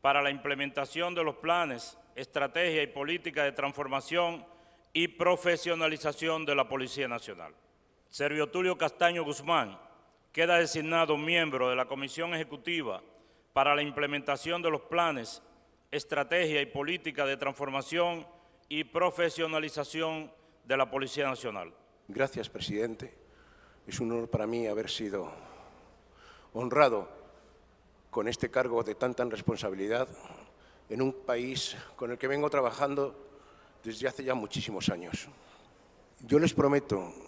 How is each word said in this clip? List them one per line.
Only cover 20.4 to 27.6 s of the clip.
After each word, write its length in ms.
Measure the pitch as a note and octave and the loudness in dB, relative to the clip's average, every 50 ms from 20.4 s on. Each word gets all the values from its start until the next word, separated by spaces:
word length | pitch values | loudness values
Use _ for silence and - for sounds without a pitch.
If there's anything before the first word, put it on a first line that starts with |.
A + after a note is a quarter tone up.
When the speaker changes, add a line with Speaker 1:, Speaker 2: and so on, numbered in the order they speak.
| _ _ _ _ _ | _ _ _ _ _
Speaker 1:
de 140 | A#2 C3 | 0 4
la 120 | C3+ C3 A#2 | 4 4 2
Policía 380 | A#2 C#3 C3+ B2+ - D3 C#3+ | 2 -2 -2 -2 -2 -2 0
Nacional. 460 | C3+ C3 A#2+ - A#2+ G#2 G2+ F2 E2+ - - _ _ _ _ _ | 0 -2 -4 -6 -6 -6 -6 -10 -10 -14 -20 _ _ _ _ _
Speaker 2:
Gracias, 420 | - G2+ A2+ C3+ C3+ - B2 G#2+ - | -10 0 0 0 0 0 -6 -8 -8
presidente. 640 | - G#2+ - - G#2 G#2 A2+ A#2 A2+ - - B2+ - - - - - - - - - - - - - - _ | -8 -8 -6 -2 0 0 0 -2 -4 -8 -12 -16 -16 -20 -20 -20 -20 -20 -20 -20 -20 -20 -20 -20 -20 -20 _
Es 120 | - - - | -10 -6 -4
un 120 | B2 A2+ | -2 -2
honor 180 | A#2 A#2 A#2 A2+ | -2 -2 -2 0
para 180 | - - G#2+ | 0 0 0
mí 200 | G#2+ A#2 A#2+ A#2 | 0 -2 -2 -2
haber 220 | A2 G#2 G#2+ A2 F#2+ | -2 -2 -2 -4 -4
sido 400 | - - A2+ G#2 G2 G2 F2 D2+ D2+ - - - - - - - - - - - - - _ - - - - - - - - - - | -4 -4 -4 -4 -4 -4 -6 -6 -10 -14 -16 -20 -20 -20 -20 -20 -20 -20 -20 -20 -20 -20 _ -20 -20 -20 -20 -20 -20 -20 -20 -10 -6
honrado 560 | A2+ B2 B2 B2 D3 D3+ C3+ A2+ G#2 F#2 - - - - - - - - - - - | -6 -4 0 6 8 8 8 8 2 -2 -6 -12 -18 -20 -20 -20 -20 -20 -20 -20 -20